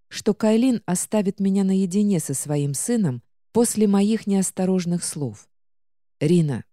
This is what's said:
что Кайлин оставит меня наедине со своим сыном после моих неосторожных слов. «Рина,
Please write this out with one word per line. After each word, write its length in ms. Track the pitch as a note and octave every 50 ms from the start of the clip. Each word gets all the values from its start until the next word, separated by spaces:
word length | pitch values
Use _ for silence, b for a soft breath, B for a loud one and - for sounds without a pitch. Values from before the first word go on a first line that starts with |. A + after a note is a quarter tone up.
| _
что 260 | _ - - - A3+ G3+
Кайлин 480 | - A3+ G#3+ A3 A3+ B3+ C4 A#3+ G#3 -
оставит 540 | - F3+ - - - - G#3+ F3+ G3 - -
меня 240 | G3 G3 F#3+ G3+ F#3+
наедине 560 | F#3+ F#3+ F#3+ G3 F3 F3 G#3 G#3 G3+ F#3+ D#3
со 140 | - - C3+
своим 400 | - - C#3+ D3 D3 C#3+ C#3+ C#3
сыном 480 | - - - A#3+ A3+ G3 C#3+ B2 A#2+ _ _ _ _ _ _
после 360 | - A3+ A#3+ - - G#3+ G#3+
моих 400 | G3+ G3 G3 G3+ G#3 A3+ G#3+ -
неосторожных 760 | G3+ G3 F#3+ F#3 - - - F#3 F#3 F#3+ F#3 E3+ E3+ F3 E3+ -
слов. 440 | - - D#3 C#3+ A#2 G#2+ - - _ _ _ _ _ _ _ _ _ _ _ _ _ _ -
«Рина, 440 | C#3 D#3 F3+ F3 D#3+ C#3+ B2 G2+ - _